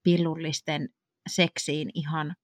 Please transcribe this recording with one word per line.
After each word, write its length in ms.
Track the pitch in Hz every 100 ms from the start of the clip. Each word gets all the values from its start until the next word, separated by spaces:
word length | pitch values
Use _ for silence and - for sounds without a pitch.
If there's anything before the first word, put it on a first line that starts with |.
pillullisten 840 | - 175 170 160 160 147 - 147 143 _ _ _ -
seksiin 600 | - 170 - - 147 156
ihan 400 | - 147 160 151 180